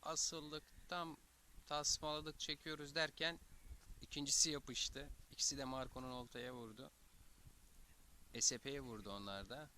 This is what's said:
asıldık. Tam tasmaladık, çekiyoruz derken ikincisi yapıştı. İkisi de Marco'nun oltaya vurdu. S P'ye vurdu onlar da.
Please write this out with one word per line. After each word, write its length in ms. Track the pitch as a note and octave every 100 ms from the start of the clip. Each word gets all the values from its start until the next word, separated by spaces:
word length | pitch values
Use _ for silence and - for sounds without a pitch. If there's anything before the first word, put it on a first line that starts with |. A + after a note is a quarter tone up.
asıldık. 600 | - D#3+ - E3 D3+ D3+ - - -
Tam 300 | F3+ E3 D3+ - - - - -
tasmaladık, 720 | D3 D3 - D3+ D3+ D#3 D3+
çekiyoruz 560 | - D3+ - D3+ D3 D3
derken 440 | D#3 - D#3+ E3+ - - - - - -
ikincisi 500 | - - C#3+ - E3
yapıştı. 580 | D3 - A#2+ - C3+ C#3+ - -
İkisi 260 | - - C#3
de 80 | C3
Marco'nun 460 | C3 B2+ C3 B2+
oltaya 420 | B2+ A#2+ B2 B2
vurdu. 380 | B2+ A2+ G#2+ C3 - - - - - - - - - - - - - - A#2+
S 180 | - B2
P'ye 240 | C3+ C#3
vurdu 300 | C3 A2 G2+
onlar 380 | G2+ G2+ G2 G2+
da. 200 | B2+ D3+